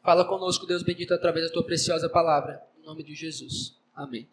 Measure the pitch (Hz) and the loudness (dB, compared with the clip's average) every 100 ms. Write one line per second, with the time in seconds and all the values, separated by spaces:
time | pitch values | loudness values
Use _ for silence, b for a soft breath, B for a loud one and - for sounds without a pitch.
0 | 185 170 190 190 185 - - 175 170 175 | 6 6 6 0 0 -2 -2 -2 -2 -4
1 | 175 175 170 165 165 175 170 170 - 165 | 0 2 2 0 -2 -2 -2 0 0 0
2 | 165 175 165 147 160 143 - _ 156 156 | 2 2 4 2 0 -12 -18 _ -16 -14
3 | 147 151 160 139 - - 120 _ _ - | -14 -12 -10 -10 -8 -8 -8 _ _ -14
4 | 143 117 - | -10 -10 -12